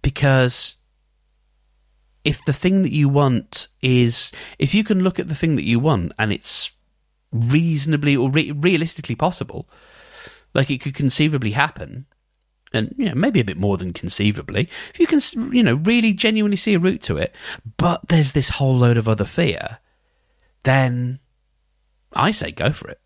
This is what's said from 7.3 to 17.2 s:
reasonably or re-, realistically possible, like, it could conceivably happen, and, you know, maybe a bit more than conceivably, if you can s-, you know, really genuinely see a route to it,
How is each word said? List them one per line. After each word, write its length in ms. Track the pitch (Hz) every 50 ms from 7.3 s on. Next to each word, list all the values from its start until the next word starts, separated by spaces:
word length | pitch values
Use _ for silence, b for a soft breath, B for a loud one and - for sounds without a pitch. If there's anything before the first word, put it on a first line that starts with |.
| -
reasonably 840 | 117 117 117 135 151 170 170 160 147 139 156 156 147 147 147 143
or 140 | 139 120 135
re-, 220 | 135 160 156 - 147
realistically 640 | 143 143 180 190 160 160 165 - - 151 - -
possible, 520 | - 151 170 175 - - - - - 147 B B B B B B B B B B B B B B B B B _
like, 160 | - 135 -
it 100 | 143 127
could 140 | - 143 135
conceivably 560 | - 147 135 - - 151 151 151 139 123 110
happen, 560 | 104 127 143 156 - - 95 69 - - 135 _ _ _ _ _ _ _ _ _ _ _ _ _ _
and, 220 | 113 110 - -
you 100 | 254 277
know, 80 | 202 120
maybe 260 | 123 175 262 240 165
a 40 | 113
bit 140 | 98 87 78
more 180 | 95 101 98
than 160 | 90 92 90 85
conceivably, 760 | - - 98 - - 101 107 107 - - - 101 98 131 - B B B B
if 100 | B -
you 60 | 349
can 120 | - - 294
s-, 160 | 269 - -
you 280 | 240 226 - - 247 240
know, 120 | 160 117
really 380 | 139 156 190 233 240 220 226 202
genuinely 440 | - - 220 214 220 214 208 202
see 180 | 180 - - 208
a 40 | 175
route 240 | 170 185 190 - -
to 140 | - -
it, 180 | 73